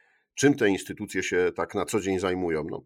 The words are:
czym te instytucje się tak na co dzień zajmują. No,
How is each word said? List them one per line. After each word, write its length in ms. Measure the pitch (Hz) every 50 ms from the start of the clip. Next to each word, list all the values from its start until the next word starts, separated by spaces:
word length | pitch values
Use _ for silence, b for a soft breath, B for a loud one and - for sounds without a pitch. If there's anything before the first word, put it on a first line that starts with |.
| _ _ _ _ _ _ _
czym 180 | - 135 143 135
te 160 | 139 117 101
instytucje 540 | 95 92 - - 101 - 107 98 - 95 92
się 280 | - 95 90 90 87 -
tak 200 | - 113 - -
na 100 | 101 87
co 140 | - - 107
dzień 200 | 90 98 95 90
zajmują. 440 | 98 92 90 92 90 85 78 76 76 -
No, 120 | - - -